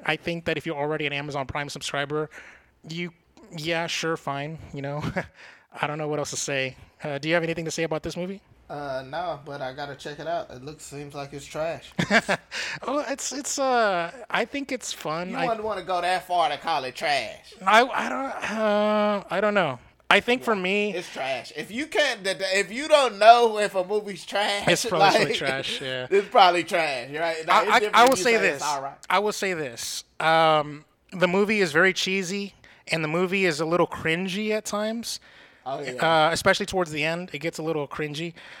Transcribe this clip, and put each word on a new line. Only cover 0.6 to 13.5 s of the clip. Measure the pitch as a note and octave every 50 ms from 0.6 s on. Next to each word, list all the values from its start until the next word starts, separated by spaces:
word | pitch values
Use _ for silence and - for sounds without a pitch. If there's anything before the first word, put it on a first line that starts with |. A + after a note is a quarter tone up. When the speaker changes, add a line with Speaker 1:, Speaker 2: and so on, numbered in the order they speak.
| -
Speaker 1:
you're | E3 D#3
already | C#3+ C#3+ D3+ D#3 D3+ D#3
an | C#3+ C#3+
Amazon | C#3+ C#3+ D3 C3+ C#3+ C3+
Prime | B2+ - D3+ C#3+ C#3+
subscriber, | - D3 - - - C#3+ C#3+ C#3 D3 D3+ D#3 D3+ - - - - - - _ _ _ _ -
you, | E3 D#3+ E3+ F3 F3 E3 _ _ _ _ - - G3+ -
yeah, | E3 D3+ E3 E3+ E3 E3+
sure, | D#3+ - - - E3 E3
fine, | D#3 - D3 C#3 C#3 C#3+ D3+ E3 D#3 - - -
you | C#3+
know? | C#3 C#3 C#3+ D3+ D3 - - F#3 - - _ -
<laughs> | - - - - _ _ - -
I | -
don't | D3 D3
know | D#3 D#3
what | D3+ D3+ D3
else | C#3+ -
to | -
say. | - - - C#3+ C3+ C3 C3 C3 - - _ _ _ -
Uh, | D#3 C#3+
do | C#3 C#3+
you | D#3 E3+
have | F3 E3
anything | D#3+ E3 E3 E3
to | D#3+
say | - - E3
about | D#3 D#3+ D3+ -
this | E3+ D#3
movie? | F3 F3+ F#3 G3 G3 _ _ - _ _ _
Speaker 2:
Uh, | D#3+ C#3+ D3 C#3 C3 C3 C3
no, | C3 C#3+ D#3+ F3+ F3 D#3 C#3+ C#3
but | D3 C#3+ C#3+
I | C#3 B2+ C3
gotta | C#3+ D3 C#3+ C3+
check | C3+ - D#3 D3 -
it | D3
out. | D#3+ E3+ E3+ - -
It | - B2+ B2+
looks, | C#3+ D#3 D3+ -
seems | - D3 C#3+ D3 C#3+ C#3
like | C#3+ C#3+ C3+ C#3+
it's | C#3+ C#3
trash. | - - D3+ D#3 E3+ D#3 C#3 - - - - - -
Speaker 1:
<laughs> | G#3 A3 - - F#3+ - - _ - - - - - - -
Oh, | - C4 D4+ C4+
it's, | - C#4 - - -
it's, | B3+ C#4 C#4+ -